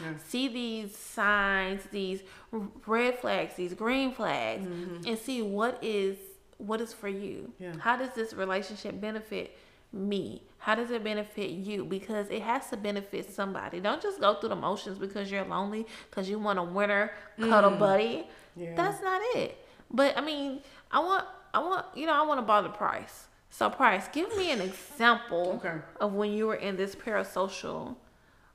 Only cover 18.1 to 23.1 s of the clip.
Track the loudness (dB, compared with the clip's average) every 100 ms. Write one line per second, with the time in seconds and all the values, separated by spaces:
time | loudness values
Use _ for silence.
18.1 | 0 -6 -14 -20 -10 -6 0 0 2 0
19.1 | 0 0 0 -2 -6 -20 -20 -6 4 4
20.1 | 4 -2 -2 -4 -6 -10 -20 0 2 4
21.1 | 2 0 -10 -2 -2 0 -2 -2 -6 0
22.1 | 4 4 2 6 4 4 0 -2 -2 -6